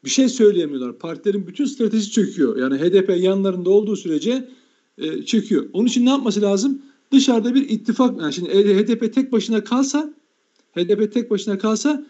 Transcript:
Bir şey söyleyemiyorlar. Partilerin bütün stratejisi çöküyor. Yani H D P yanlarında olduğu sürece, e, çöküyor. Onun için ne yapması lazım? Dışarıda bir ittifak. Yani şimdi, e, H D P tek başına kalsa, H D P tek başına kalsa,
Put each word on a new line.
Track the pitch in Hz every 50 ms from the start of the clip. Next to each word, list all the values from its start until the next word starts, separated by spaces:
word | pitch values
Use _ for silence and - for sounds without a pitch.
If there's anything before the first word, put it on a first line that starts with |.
| -
Bir | 135
şey | - 262 269 233
söyleyemiyorlar. | 254 254 220 208 196 175 165 147 143 131 127 123 117
Partilerin | - - 165 165 160 - 208 196 202 185
bütün | 175 - - 294
stratejisi | 247 - - 226 208 220 220 202 -
çöküyor. | - 233 185 - - 175 139 117 110
Yani | 127 127 135 135
H | 135 156 180 190
D | 196 190
P | 196 185
yanlarında | 175 180 190 196 196 196 196 180 180 175 180
olduğu | 196 208 214 208 208
sürece, | 190 - 170 156 151 - 220 247 262 254 - - _ _ _ _ _ _ _ _
e, | - - 156 160 - -
çöküyor. | - 233 220 - - 196 151 - - 139
Onun | 180 233
için | 247 - 247 240
ne | 254
yapması | 277 277 - 220 196 208
lazım? | 208 202 196 190 220 277 277 - - - _ _ _ _
Dışarıda | 277 269 - - 240 226 208 240 254
bir | 269 - -
ittifak. | 220 220 - - - - 254 240 - -
Yani | 160 147 -
şimdi, | 185 175 -
e, | 180 196 208 202 196
H | 196 214
D | 226 233 226
P | 240 226
tek | - 269 269 262
başına | 240 220 196 - 226 214 208
kalsa, | - 240 254 277 269 - 294 311 302 - _ _ _ _ _ _ _ _ _ _ _
H | _ 170 175 175
D | 208
P | 208 220 208
tek | - 247 226 -
başına | 214 196 - 220 202
kalsa, | 190 - 220 220 214 - 285 302 285 -